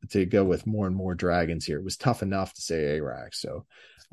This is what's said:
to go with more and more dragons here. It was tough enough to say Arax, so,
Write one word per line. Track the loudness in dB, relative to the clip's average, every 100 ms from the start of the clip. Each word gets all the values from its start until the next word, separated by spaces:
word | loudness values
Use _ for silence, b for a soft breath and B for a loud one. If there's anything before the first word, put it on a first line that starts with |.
| -2
to | 2 4
go | 4
with | 4 2 0
more | 0 0
and | 0
more | -2 -2
dragons | 2 2 2 0 -2
here. | -4
It |
was | -4 -2
tough | 0 0
enough | 0 -2 -2
to | -6
say | -4 0 0 0
Arax, | -2 -8 -10 -10
so, | -8 -8 -12 b b b b